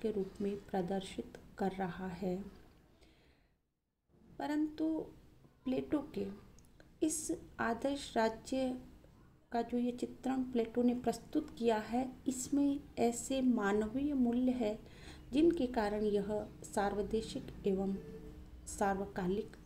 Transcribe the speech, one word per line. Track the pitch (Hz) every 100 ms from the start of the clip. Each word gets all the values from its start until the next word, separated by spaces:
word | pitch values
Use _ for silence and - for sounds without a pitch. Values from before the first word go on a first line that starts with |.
के | 220
रूप | 208 190 -
में | 202 202
प्रदर्शित | - 196 175 196 190 - - - - -
कर | 190
रहा | 190 185 180 185
है। | 175 190 185 202 - - - - _ - _ _ _ _ _ _ _ _ _ _ _ - -
परंतु | 277 302 311 - 320 320 - - - - - _
प्लेटो | 254 262 262 294 -
के | 202 196 202 - - - - - - 311
इस | - - - - -
आदर्श | 226 233 277 277 - 233
राज्य | 226 220 - 262 262 254 - - - - - - _
का | 233
जो | 233 240
ये | 247
चित्रण | 240 - - 254 262
प्लेटो | 254 233 226 240
ने | 247
प्रस्तुत | 240 233 226 - 302 - -
किया | 233 214
है, | 220 240 262 - -
इसमें | - - 285 285 285 - -
ऐसे | 233 240 - 269
मानवीय | 254 220 202 208 214 254 294
मूल्य | 269 233 240 254
हैं | 247 208 220 - - - - -
जिनके | 285 339 330 247
कारण | 240 208 214
यह | 214 202 196 208 214 -
सार्वदेशिक | - 214 202 202 202 220 - - - - 202
एवं | 190 196 196 - - - - - - -
सार्वकालिक | - 202 190 202 208 180 208 220 -